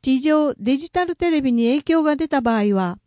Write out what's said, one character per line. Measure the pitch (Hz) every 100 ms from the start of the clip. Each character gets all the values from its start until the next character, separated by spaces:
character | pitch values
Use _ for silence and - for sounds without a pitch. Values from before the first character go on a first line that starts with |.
地 | - 262
上 | 302 302 294 -
デ | 214 269
ジ | 330
タ | 359 359
ル | 339
テ | 349
レ | 311
ビ | 269
に | 240 233
影 | 285
響 | - 330
が | 302 285
出 | 320
た | 277
場 | 233 226
合 | 208 196
は | 180 196